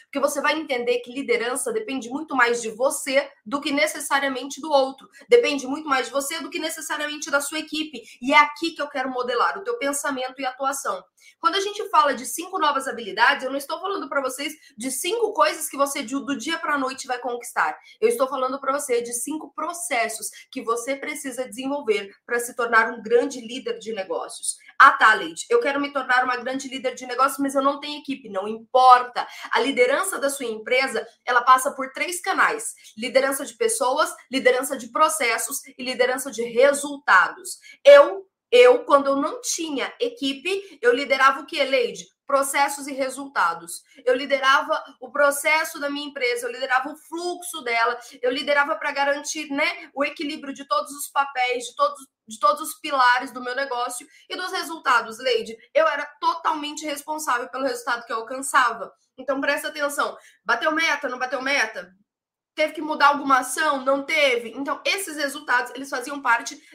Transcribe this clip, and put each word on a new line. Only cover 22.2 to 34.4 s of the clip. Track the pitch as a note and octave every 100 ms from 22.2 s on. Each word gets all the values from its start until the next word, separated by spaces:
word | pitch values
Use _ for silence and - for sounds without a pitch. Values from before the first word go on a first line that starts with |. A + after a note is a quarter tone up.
| -
pra | A#3+
se | A#3+ -
tornar | A#3 A3+ G3
um | A#3+
grande | G3+ A#3+ C#4 B3
líder | A3+ C4 A3 -
de | G3+
negócios. | G3 F#3 D3 B2 - - - - -
"Ah, | C#4
tá, | - A#3
Leide, | G#3+ E3 E3+ -
eu | A#3+
quero | C#4 C#4
me | C#4+
tornar | C#4 B3 B3+
uma | C4 B3
grande | A#3 C4+ C4+
líder | C4 B3 B3
de | B3
negócios, | A#3+ C4+ C#4
mas | C#4
eu | C#4
não | C#4 C#4+
tenho | D4 D4
equipe." | - C4 A3
Não | G3 G#3
importa. | A3+ A3+ B3+ B3+ B3 B3 F#3 - - -
A | -
liderança | - B3 B3 D4 F#4+ D#4
da | C#4
sua | C#4 A#3
empresa, | G#3+ G#3+ B3+ C4 A3 - - -
ela | B3
passa | B3+ B3+ C#4+
por | - C4
três | C#4 D#4+ F4
canais: | F#4+ D#4 F#3 D3 - - - -
liderança | A#3+ C4 C4+ C#4 B3+
de | -
pessoas, | A3 - B3+ C#4+ E4 - -
liderança | B3+